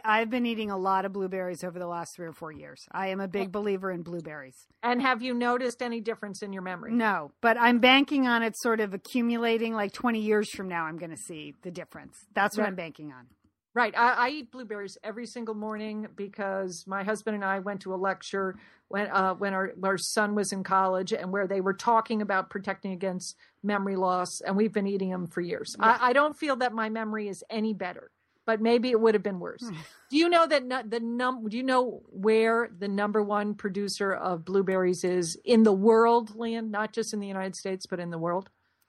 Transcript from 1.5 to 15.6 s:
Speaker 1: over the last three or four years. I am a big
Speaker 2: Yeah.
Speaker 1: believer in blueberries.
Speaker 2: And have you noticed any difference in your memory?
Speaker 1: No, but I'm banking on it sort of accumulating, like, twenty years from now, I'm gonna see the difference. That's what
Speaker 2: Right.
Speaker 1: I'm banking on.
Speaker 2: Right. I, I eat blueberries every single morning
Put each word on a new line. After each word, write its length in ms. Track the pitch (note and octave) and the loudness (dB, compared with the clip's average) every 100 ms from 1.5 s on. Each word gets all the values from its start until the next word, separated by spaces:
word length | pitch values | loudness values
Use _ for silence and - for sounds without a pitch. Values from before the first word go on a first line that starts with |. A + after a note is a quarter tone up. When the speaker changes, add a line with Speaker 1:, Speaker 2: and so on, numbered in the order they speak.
| E3+ | -6
Speaker 1:
over 160 | F3+ F3 | -8 -8
the 80 | F3 | -8
last 300 | E3+ E3+ - | -8 -10 -12
three 100 | E3+ | -14
or 60 | |
four 180 | D3+ D#3+ | -12 -14
years. 340 | D3 D3 C#3 - | -14 -18 -20 -12
I 180 | - F#3+ | -6 -4
am 100 | F#3+ | -4
a 80 | G3 | -4
big 140 | G3+ | -4
Speaker 2:
Yeah. 60 | G3 | -4
Speaker 1:
believer 420 | G3+ G#3 F#3+ F#3+ | -4 -2 -2 -2
in 100 | F3+ | -6
blueberries. 540 | E3+ E3+ D#3+ D3+ C3 - _ _ | -6 -10 -10 -12 -16 -20 _ _
Speaker 2:
And 180 | A#3 B3 | 0 2
have 220 | C4 B3 | 2 0
you 120 | B3+ | -2
noticed 460 | A#3+ A#3+ B3 B3+ A#3+ | -2 0 0 -2 -4
any 200 | A#3+ A#3 | -4 -4
difference 420 | A3 A3 G#3 F#3+ | -4 -6 -8 -10
in 100 | G3+ | -8
your 100 | F#3+ | -8
memory? 280 | F#3 F3+ - | -6 -8 -2
Speaker 1:
No, 380 | A#3 A3+ F#3 D3 - | 0 2 0 -2 0
but 160 | A#3 A3+ | 2 6
I'm 180 | A#3 A#3+ | 6 8
banking 480 | B3+ C4+ C#4 C#4+ B3+ | 8 8 6 4 2
on 160 | A#3 | 2
it 120 | A3+ G#3+ | 0 -2
sort 220 | B3 A3+ | 0 0
of 120 | G#3+ | 0
accumulating, 800 | F#3 - B3+ A#3 A#3 A#3 A3+ A3+ | -4 -4 0 0 2 2 0 0
like, 180 | A3+ G3+ | -2 -4
twenty 260 | - B3 A3+ | -2 -2 0
years 300 | G#3+ G#3+ G#3 | 2 2 0
from 160 | - F#3+ | -6 -6
now, 180 | E3+ D#3+ | -4 -4
I'm 120 | E3 | -6
gonna 180 | E3 D#3 | -10 -12
see 380 | - D#3+ D3 - | -12 -12 -14 -14
the 80 | F3+ | -14
difference. 460 | F3 D#3+ D#3+ C#3 - - | -14 -14 -18 -20 -20 -6
That's 220 | - G3 G#3 | 0 0 2
what 80 | |
Speaker 2:
Right. 60 | G#3 | -2
Speaker 1:
I'm 40 | |
banking 380 | F#3 E3 C#3+ D3+ | -4 -10 -12 -16
on. 160 | B2+ A#2+ _ _ _ _ | -16 -20 _ _ _ _
Speaker 2:
Right. 220 | A#3 A3+ G3+ | 0 0 4
I, 300 | A#3+ A#3 B3 | 2 4 0
I 20 | |
eat 200 | D4+ A#3+ | -2 -10
blueberries 480 | B3+ A#3 G#3 G3 - | -14 -12 -10 -12 -12
every 220 | G#3 G#3+ | -12 -10
single 300 | A#3 B3 A3+ | -10 -10 -8
morning 520 | G#3+ | -8